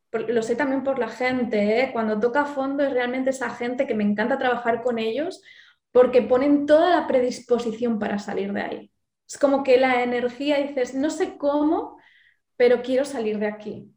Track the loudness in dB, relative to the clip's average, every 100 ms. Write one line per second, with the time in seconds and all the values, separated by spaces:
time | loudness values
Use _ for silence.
0 | _ -6 -2 -2 0 -2 0 -2 -2 -2
1 | -4 -2 -2 0 -2 0 2 2 0 -2
2 | -2 0 0 0 -2 -4 -4 -2 0 0
3 | -2 -2 -2 -4 -6 -6 -6 -4 -2 0
4 | 0 0 0 0 0 0 -2 -2 -2 -2
5 | -2 -4 -4 -8 -18 -20 -20 _ _ 4
6 | 6 4 4 2 4 4 6 6 6 4
7 | 2 0 0 -2 -2 -2 -2 -4 -2 -2
8 | -2 -4 -6 -6 -4 -4 -6 -10 -14 _
9 | _ _ -18 0 2 2 4 4 4 2
10 | 0 -2 -4 -4 -2 0 0 -4 -4 -2
11 | -2 -2 -4 -2 0 2 2 0 -4 -12
12 | _ _ _ _ _ 2 4 4 0 -2
13 | -2 -4 -4 -2 -4 -6 -10 -14 -16